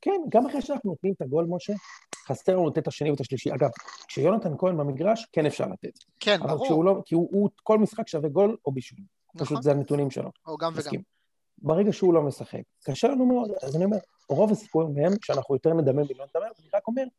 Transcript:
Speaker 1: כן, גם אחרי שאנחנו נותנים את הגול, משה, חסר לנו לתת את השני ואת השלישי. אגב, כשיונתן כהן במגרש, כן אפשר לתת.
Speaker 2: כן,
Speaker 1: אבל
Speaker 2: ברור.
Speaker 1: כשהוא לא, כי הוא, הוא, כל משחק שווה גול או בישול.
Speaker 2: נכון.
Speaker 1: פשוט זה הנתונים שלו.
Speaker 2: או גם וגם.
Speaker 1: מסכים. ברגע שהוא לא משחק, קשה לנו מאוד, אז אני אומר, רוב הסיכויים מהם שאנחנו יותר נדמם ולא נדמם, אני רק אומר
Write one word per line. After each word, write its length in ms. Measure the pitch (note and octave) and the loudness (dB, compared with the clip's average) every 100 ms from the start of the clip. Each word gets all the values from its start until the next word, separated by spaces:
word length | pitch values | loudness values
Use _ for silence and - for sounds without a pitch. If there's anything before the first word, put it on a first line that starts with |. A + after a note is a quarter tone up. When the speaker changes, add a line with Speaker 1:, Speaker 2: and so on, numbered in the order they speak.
Speaker 1:
כן, 200 | - G4 D4 | 0 -2 2
גם 180 | G#3+ C4 | 2 2
אחרי 160 | C#4+ | -4
שאנחנו 280 | - C#4+ G#3 | -4 -4 -4
נותנים 220 | E3 F#3+ G3 | -4 -4 -4
את 60 | |
הגול, 240 | C#3 D3 E3+ | -2 0 0
משה, 240 | F3 - G#3 - - _ - - | -4 -6 -8 -8 -20 _ -20 -8
חסר 260 | C3+ - | -4 2
לנו 160 | F#3 E3 | 2 2
לתת 100 | D#3 | 0
את 80 | - | -4
השני 220 | - D3 | -4 -2
ואת 100 | D3 | -2
השלישי. 340 | B2+ B2 - | -2 -4 -4
אגב, 140 | C3 C#3+ - - - - | 0 0 -2 -18 -20 -12
כשיונתן 440 | - C#3+ G#3+ F#3+ C#3 | 0 2 2 -2 -2
כהן 180 | F3+ F3 | 0 0
במגרש, 500 | C#3+ C3+ F3 A3+ - | -2 -2 0 0 -2
כן 140 | - D3+ | 0 0
אפשר 180 | - - | 0 -6
לתת. 320 | F#2+ - - _ _ | -6 -14 -16 _ _
Speaker 2:
כן, 200 | - G3 | 0 2
Speaker 1:
אבל 80 | D3 | 2
Speaker 2:
ברור. 140 | D3 | -2
Speaker 1:
כשהוא 200 | C4+ D#3+ | 2 4
לא, 180 | F3 G3 | 4 2
כי 100 | - | 2
הוא, 140 | E3 E3+ | 0 2
הוא, 160 | G3 G3+ _ | 0 0 _
כל 160 | - A3 | 2 4
משחק 300 | G#3 - - | 4 0 -6
שווה 200 | D#3+ D3+ | -4 -2
גול 280 | C#3+ G3+ A3+ - | 2 2 2 -4
או 60 | |
בישול. 260 | C3 B2 - G3 _ _ | -6 -8 -18 -20 _ _
Speaker 2:
נכון. 120 | E3+ D3+ | -8 -4
Speaker 1:
פשוט 160 | D3 | 0
זה 80 | C3+ | 2
הנתונים 400 | C#3+ C3+ D3 C#3 | 2 0 -2 -2
שלו. 200 | C3 - - - | -4 -10 -12 -14
Speaker 2:
או 100 | D3+ | -6
גם 160 | E3 | -4
וגם. 60 | D#3+ | -4
Speaker 1:
מסכים. 240 | D3 D#3 G3 _ _ _ _ _ | -8 -8 -10 _ _ _ _ _
ברגע 340 | C#3 D#3+ G#3 | -2 2 2
שהוא 220 | - F#3+ | 2 4
לא 80 | E3 | 4
משחק, 380 | D3 C3 - - - _ | 2 -4 -10 -12 -14 _
קשה 240 | - C3+ A#3 | -10 0 0
לנו 180 | C#4 B3+ | 2 2
מאוד, 240 | B3 A3+ G3+ | 2 -2 -6
אז 140 | - D3 | -4 -2
אני 80 | |
אומר, 120 | F#3+ G#3 - _ _ | 0 -2 -6 _ _
רוב 240 | C#3 G#3+ | 2 2
הסיכויים 420 | G#3+ - D#3+ D#3+ | 2 0 -2 0
מהם 180 | C#3+ D#3 G3+ | 0 0 0
שאנחנו 320 | - C#3 C3 | -2 -4 0
יותר 180 | C3+ D#3+ | 0 2
נדמם 260 | E3 C#3+ C3+ | 2 2 2
ולא 220 | D3 C3 C#3 | 0 -4 -6
נדמם, 160 | D#3+ G#3 A3 | -6 -6 -12
אני 80 | _ | _
רק 140 | G3+ G#3 | -4 -2
אומר 160 | A#3+ C4 | -4 -4